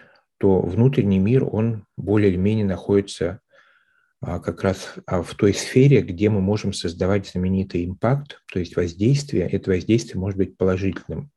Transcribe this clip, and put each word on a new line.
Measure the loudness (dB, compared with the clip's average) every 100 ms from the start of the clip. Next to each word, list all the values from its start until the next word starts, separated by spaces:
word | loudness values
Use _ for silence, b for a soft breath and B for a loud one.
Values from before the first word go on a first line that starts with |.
| B B B _
то | 2 2
внутренний | 2 2 2 4 2 2
мир, | 2 2 0
он | 0 -2 -4 -10 -10
более | 0 2 4
или | 2
менее | 0 0 -2
находится, | -4 0 0 0 -4 -6 -6 _ b b b b b b _
а, | -10 -6
как | -6 -4
раз, | -2 -4 -8 -16 -6
а, | -4
в | -4 0
той | 2
сфере, | 2 0 4 6 6
где | 2 0 0
мы | 2
можем | 0 0 -4
создавать | -6 -8 -2 0 0 -2
знаменитый | -4 -2 0 -2 -4 -6
импакт, | -2 0 0 -4 -16 -8
то | -6
есть | -4 -2
воздействие. | -4 0 2 2 0 -2 -2
Это | -2 0
воздействие | -2 2 0 0 -6
может | -4 -2
быть | -4 0
положительным. | 0 0 -2 -4 -8 -12 -12